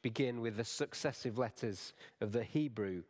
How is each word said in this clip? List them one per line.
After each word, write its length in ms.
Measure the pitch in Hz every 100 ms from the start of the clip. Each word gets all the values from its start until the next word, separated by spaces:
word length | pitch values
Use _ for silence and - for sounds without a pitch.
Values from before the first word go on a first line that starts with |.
begin 400 | 127 113 131 120
with 160 | 113 107
the 80 |
successive 720 | 113 - 147 - 147 - 123 110
letters 560 | 117 - 117 95 - - - -
of 100 | 104
the 120 | 117
Hebrew 580 | 104 156 151 110 98 90 -